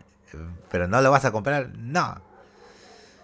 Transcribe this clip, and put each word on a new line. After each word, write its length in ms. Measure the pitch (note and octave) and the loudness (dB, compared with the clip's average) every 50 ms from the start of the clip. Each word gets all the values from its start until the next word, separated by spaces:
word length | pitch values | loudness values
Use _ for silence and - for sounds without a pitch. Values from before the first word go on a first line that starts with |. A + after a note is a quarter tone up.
| - _ _ _ _ - - D2+ D#2+ E2+ F2 E2 - - | -20 _ _ _ _ -20 -16 -14 -12 -12 -14 -14 -14 -6
¿Pero 160 | - F2+ F2+ F2+ | -2 -2 0 2
no 140 | G2+ B2+ | 2 4
lo 100 | C3+ C3 | 6 6
vas 140 | C#3+ C3+ C3 | 6 4 4
a 80 | B2+ G#2+ | 2 0
comprar? 400 | A2 G2 C3+ D3 D3 B2+ B2 - A2 | 0 -2 0 -2 -2 -4 -6 -10 -12
No. 540 | A#2 A#2+ D3 F3+ D3+ - - F#2+ - - - - - _ _ - - - - - - - - - - - - _ | -10 -4 -2 -2 -2 -2 -4 -10 -16 -20 -20 -20 -20 _ _ -20 -20 -20 -20 -20 -20 -20 -20 -20 -20 -20 -20 _